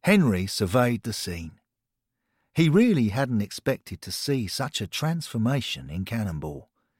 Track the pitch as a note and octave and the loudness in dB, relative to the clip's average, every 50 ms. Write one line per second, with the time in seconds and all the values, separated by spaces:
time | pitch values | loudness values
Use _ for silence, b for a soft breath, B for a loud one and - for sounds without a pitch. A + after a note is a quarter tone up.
0 | - - G3+ G#3 E3+ B2+ G2+ F2+ F#2+ G2 - - G#2+ F2+ F#2 C3 B2 B2 A#2+ A2 | 4 6 6 6 6 4 4 2 -2 -4 -2 -2 -2 2 4 4 4 4 2 -2
1 | _ A#2 A2 - - - F2 E2 E2 D#2+ - _ _ _ _ _ _ _ _ _ | _ -6 -8 -6 -6 -8 -8 -8 -10 -12 -14 _ _ _ _ _ _ _ _ _
2 | _ _ _ _ _ _ _ _ _ _ _ - E3 D#3+ D3 G3 A#3+ B3 G#3 D3 | _ _ _ _ _ _ _ _ _ _ _ 4 4 6 6 6 6 6 6 4
3 | A#2 G#2 F#2+ C3 C#3 B2+ B2 A2 G#2 - - - _ C#3+ C3 - _ - G2 - | 2 2 2 0 -2 0 0 -2 -2 -2 -6 -6 _ -2 -4 -4 _ -14 -14 -12
4 | - - - - - - C#3+ C3 A2 F2+ - - C#3 C#3+ - - G#2+ F2 - - | -10 -10 -10 -8 -4 -2 -2 -2 -2 -4 -4 -6 -6 -6 -4 -6 -8 -6 -6 -4
5 | - D#3 E3+ E3+ D3 - - A#2+ A2 A#2+ C#3 C#3 A#2 - - C2 C2 C2 D2+ F2+ | -2 -2 -2 -4 -6 -6 -4 0 0 2 0 0 -2 -4 -8 -10 -10 -8 -6 -6
6 | F#2+ - A#2 A#2 G#2+ G2 E2 D2+ D2 D2+ D2 C#2 - _ _ _ _ _ _ | -4 -4 -4 -4 -4 -4 -4 -6 -6 -8 -10 -10 -14 _ _ _ _ _ _